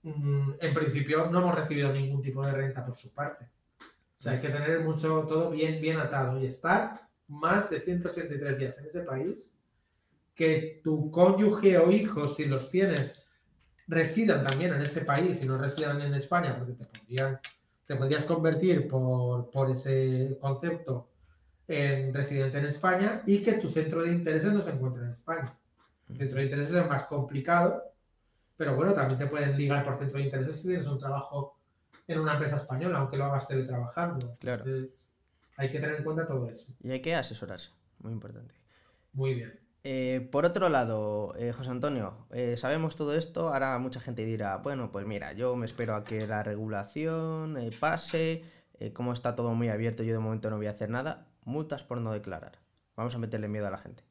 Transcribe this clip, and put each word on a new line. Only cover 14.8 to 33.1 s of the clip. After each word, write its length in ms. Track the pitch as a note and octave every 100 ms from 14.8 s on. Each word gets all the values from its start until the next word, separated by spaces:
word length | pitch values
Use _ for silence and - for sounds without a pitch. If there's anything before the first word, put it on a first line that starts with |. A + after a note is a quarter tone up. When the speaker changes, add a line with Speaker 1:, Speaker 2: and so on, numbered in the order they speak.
Speaker 1:
ese 200 | C#3+ E3+
país 400 | C#3+ C#3+ F3+ -
y 20 | C3
no 120 | C3+
residan 440 | C#3 - D3+ C#3+
en 120 | C#3+
España, 420 | C#3 - F3 C3 A#2
porque 160 | -
te 120 | B2 -
podrían, 540 | - - B2+ C3+ C3 - _ _ _ _
te 100 | C#3
podrías 280 | C3+ D3 D3+
convertir 600 | E3 D#3+ D3+ F#3 D#3+ -
por, 640 | C3 B2+ B2+ B2 B2 A#2+
por 180 | C#3 C3+
ese 680 | C3 C3+ C3+ C3 B2+ C3 -
concepto 680 | C#3 C3+ E3+ E3+ - B2 - _ _ _ _ _ -
en 460 | D3+ C#3 C3+ C3+
residente 440 | C3+ C3 C#3 C3+ C#3+
en 60 | D3
España 560 | - F#3 F3+ G3+ - -
y 160 | G3+
que 120 | A3+
tu 160 | G#3 E3
centro 340 | D#3+ D#3 E3
de 80 | E3+
intereses 400 | F3 D#3+ D#3 F#3+
no 100 | G#3
se 100 | E3+
encuentre 320 | C3+ B2+ B2
en 80 | A#2+
España. 340 | A#2+ - E3 C3+ - _ _ _ _ _
El 80 | B2
centro 200 | C3+ C3+
de 80 | C3+
intereses 300 | C#3 D3 F3
es 120 | E3
más 180 | C#3 -
complicado, 760 | C#3+ B2+ C#3 D3 F3 F3 B3 - _ _ _ _ _ _ _
pero 180 | D3 C3
bueno, 180 | F3
también 240 | G3 C3 C3
te 80 | C#3
pueden 300 | D3 C#3 C#3
ligar 260 | C#3 C#3+ C#3
por 120 | B2+
centro 200 | C#3 C#3
de 60 | C3+
intereses 360 | C3+ C3+ -
si 60 | F#3
tienes 160 | F3+ C3+
un 120 | C3+
trabajo 580 | C3+ C#3 - C#3+ C#3 - _ _ _ - -
en 120 | D#3+
una 140 | D#3
empresa 240 | D3 C#3+ C3+
española, 420 | - C3 F3 D#3
aunque 180 | C3+